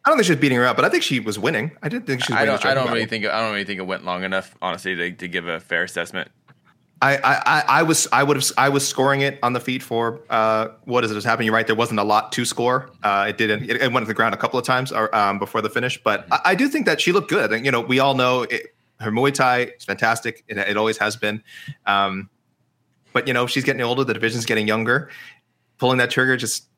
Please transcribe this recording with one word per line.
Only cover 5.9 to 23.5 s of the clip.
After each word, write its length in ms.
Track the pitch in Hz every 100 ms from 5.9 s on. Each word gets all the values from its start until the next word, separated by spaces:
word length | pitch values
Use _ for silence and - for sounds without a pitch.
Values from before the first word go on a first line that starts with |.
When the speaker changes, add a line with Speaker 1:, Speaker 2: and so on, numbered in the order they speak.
| 87 82 92 - _ _ _ _ _ _ _
Speaker 1:
I, 160 | 135 139
I, 160 | 131 139 -
I, 180 | 151 -
I 160 | 143
was, 240 | 160 160 -
I 100 | 123
would've, 260 | 143 139 - -
I 120 | 135
was 180 | 139 139
scoring 340 | - 135 139
it 160 | 139 139
on 80 | 123
the 80 | 123
feet 240 | 123 127
for, 380 | - 117 117 117 -
uh, 400 | 113 110 110 110 - -
what 180 | 123
is 80 | 110
it 40 | 104
that's 100 | 117
happening? 220 | 113 110
You're 80 | 110
right. 120 | 113
There 80 | 110
wasn't 240 | 117 110
a 40 |
lot 280 | 101 107 -
to 140 | - 120
score. 460 | - 120 127 131 _
Uh, 220 | 104 98 101
it 100 | 101
didn't, 320 | 110 104 110
it, 120 | 120
it 100 | 131
went 140 | 123 110
to 20 |
the 60 |
ground 200 | 107 113
a 40 | -
couple 200 | 127 127
of 80 | 123
times, 260 | 127 131
or, 220 | 110 110
um, 240 | 110 101 98
before 240 | 98 117
the 80 | 107
finish, 320 | - 127 -
but 200 | 110 101
Speaker 2:
Mm-hmm. 100 | -
Speaker 1:
I, 80 | - 180
I 100 | 190
do 120 | 269
think 160 | 311 185
that 140 | 151
she 100 | -
looked 180 | 185 -
good. 220 | 190 107
And, 120 | 110 135
you 60 |
know, 100 | 120
we 180 | - 127
all 160 | 139 131
know 280 | 127 127
it, 300 | 117 117 - _ _ _
her 100 | 110
Muay 220 | 110 139
Thai 300 | 139 131 123 123 -
is 60 |
fantastic. 640 | - 101 113 117 117 - _
It, 100 | 104
it 200 | 98 104
always 200 | 110 110
has 200 | 107 107
been. 260 | 107 107 _ - - - 104
Um, 440 | 101 98 95 98 _ _ _ _ _ _ _ _
but, 160 | 123 123
you 60 |
know, 140 | 123
she's 180 | 123